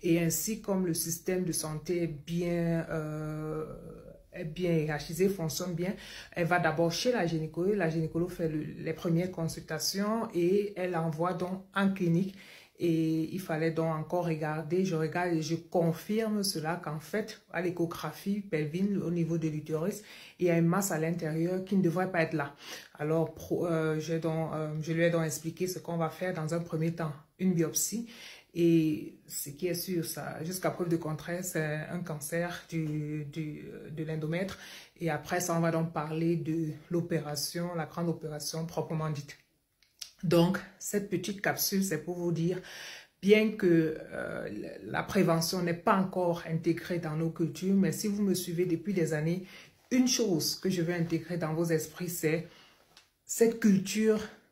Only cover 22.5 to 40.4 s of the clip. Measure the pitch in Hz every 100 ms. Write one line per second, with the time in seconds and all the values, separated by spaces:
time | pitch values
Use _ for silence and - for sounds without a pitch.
22.5 | - - - - - 151 160 156 - -
23.5 | 165 175 165 156 156 151 165 160 160 160
24.5 | 151 156 151 156 160 170 170 160 143 160
25.5 | 165 185 170 - 170 160 - 185 170 156
26.5 | 170 170 160 165 165 160 143 - _ 185
27.5 | 170 156 - - 214 240 - - - -
28.5 | 170 170 165 156 151 - - - - -
29.5 | 139 180 170 - 175 156 - 143 - 160
30.5 | 185 - - 175 165 156 156 - 175 190
31.5 | 165 156 151 - 175 175 151 - 170 175
32.5 | 170 - 165 156 151 147 151 147 165 156
33.5 | 147 143 - - 156 156 160 151 165 190
34.5 | - - - - _ 165 151 - 180 175
35.5 | 165 165 165 165 165 151 160 165 170 147
36.5 | 160 160 143 - 170 170 160 143 147 -
37.5 | 175 175 170 151 - 170 160 156 151 151
38.5 | 160 165 - 160 160 156 143 - - _
39.5 | _ _ _ _ _ - _ 170 170